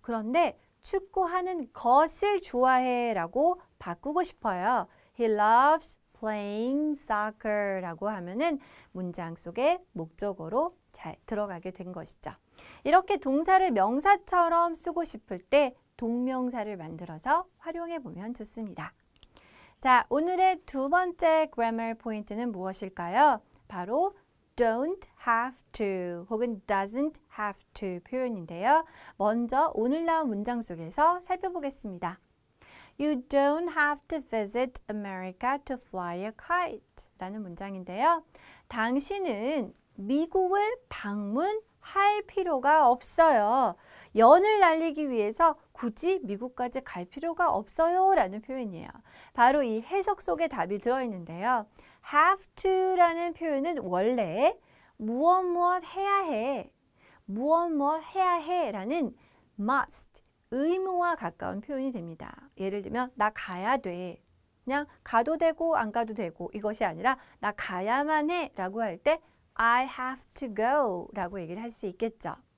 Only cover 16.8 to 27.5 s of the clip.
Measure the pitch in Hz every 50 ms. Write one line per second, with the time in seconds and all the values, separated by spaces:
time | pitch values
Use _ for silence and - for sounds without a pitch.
16.8 | 160 156 165 160 175 170 165 156 - 254 285 339 370 370 _ _ - 330 330 339
17.8 | 339 339 339 320 254 196 160 175 190 220 247 - 220 202 - - 220 208 180 -
18.8 | 151 - _ _ _ _ _ _ - _ _ - _ _ _ - - _ _ _
19.8 | - 262 254 240 - - - 277 311 349 370 349 370 370 370 320 _ - - 277
20.8 | 262 277 311 359 370 359 349 _ 349 330 320 320 311 311 311 - 233 226 226 226
21.8 | 226 226 226 226 - 233 220 214 208 - 208 214 240 247 220 185 185 190 190 -
22.8 | - 190 190 - 175 170 185 233 285 302 262 214 _ _ _ _ _ _ - 185
23.8 | 175 185 226 294 359 392 392 _ _ _ _ _ _ _ _ - 247 226 220 233
24.8 | 269 320 370 381 - _ _ _ - 247 233 226 233 262 254 - _ _ _ -
25.8 | 220 202 196 185 180 175 175 175 175 - 233 214 240 240 226 196 _ - 208 196
26.8 | 196 202 214 247 285 311 302 - _ _ - - 214 208